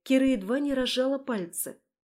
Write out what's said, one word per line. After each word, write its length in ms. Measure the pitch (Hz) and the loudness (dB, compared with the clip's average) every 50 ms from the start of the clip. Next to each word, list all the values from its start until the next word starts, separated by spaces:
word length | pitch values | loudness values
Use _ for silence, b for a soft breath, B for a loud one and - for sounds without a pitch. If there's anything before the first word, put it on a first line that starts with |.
| - | -2
Кира 240 | - 262 262 269 | 2 4 4 6
едва 320 | 269 262 226 185 190 240 277 | 4 2 0 0 -2 -2 -2
не 160 | 285 285 277 | 0 -2 -2
разжала 440 | 262 254 247 - 247 254 262 277 269 | -2 -2 -2 0 0 0 0 0 -2
пальцы. 640 | 269 - 240 208 180 170 - - - - - - _ _ _ _ | -4 -4 -4 -4 -4 -6 -8 -8 -8 -10 -10 -16 _ _ _ _